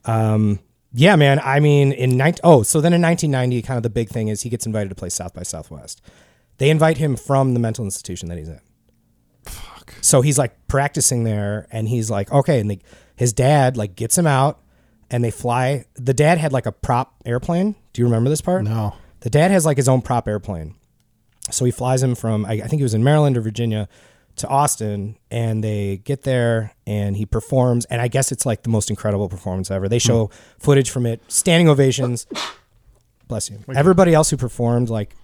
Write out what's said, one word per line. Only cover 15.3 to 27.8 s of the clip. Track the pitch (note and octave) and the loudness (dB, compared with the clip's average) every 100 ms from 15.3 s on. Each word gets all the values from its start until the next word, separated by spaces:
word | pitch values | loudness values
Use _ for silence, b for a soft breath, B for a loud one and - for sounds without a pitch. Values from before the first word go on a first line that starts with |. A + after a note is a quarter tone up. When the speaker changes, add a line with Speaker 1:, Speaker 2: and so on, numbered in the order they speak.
Speaker 1:
fly. | - A#2+ A#2+ B2+ C#3 - - | -4 -4 -2 -2 -4 -8 -10
The | B2 | -4
dad | C3 D3+ F3 | 2 4 4
had, | D#3 | 2
like, | C3 A2 | -2 -4
a | |
prop | - - A#2+ C3 _ - | -8 -2 -2 -2 _ -6
airplane. | A#2+ - E3+ G3+ G3+ _ | -6 -2 -2 -2 -4 _
Do | - | -2
you | A#2+ | 2
remember | A2+ B2 | 2 2
this | D3+ | 0
part? | - F#3 | 0 -2
Speaker 2:
No. | G#2 A2+ G#2 - b b | 0 -2 -4 -6 b b
Speaker 1:
The | A#2+ | -2
dad | C#3 F3 | 2 4
has, | G3 D#3+ | 4 2
like, | C#3+ | 2
his | C3 | 2
own | C3 | 2
prop | - A#2+ A2 | 2 -4 -2
airplane. | G#2 F#2 F2 D#2 - _ _ _ _ _ _ - | -6 -6 -10 -10 -14 _ _ _ _ _ _ -10
So | - B2 | -2 -2
he | |
flies | - B2+ C3 | -2 -2 0
him | C3 A#2+ | 0 -2
from, | A2+ G#2+ G2+ | -2 -4 -2
I, | |
I | G#2+ A2+ | -6 -4
think | D3+ | -2
he | |
was | C3 | 0
in | G#2+ | 2
Maryland | B2+ D3+ D3 B2 | 2 4 2 0
or | |
Virginia, | A2 G#2+ A#2 G#2+ G#2 b b b b - | -2 -4 -4 -2 -6 b b b b -12
to | - | -4
Austin, | C#3 D3 - G#2+ G2+ G2+ A2 _ | 0 0 -2 -6 -6 -8 -12 _
and | A#2+ A2+ A2 | -4 -2 -2
they | G#2+ G#2 G2+ G2 | -2 -2 -4 -6
get | - C#3 | -6 -6
there, | C#3 B2+ A#2 A2+ G#2 _ - | -2 0 2 0 -2 _ -6
and | G#2 G2+ G2+ | -4 -2 -2
he | G#2+ | -4
performs, | A2 - C3+ B2+ A#2+ | -6 -2 0 2 2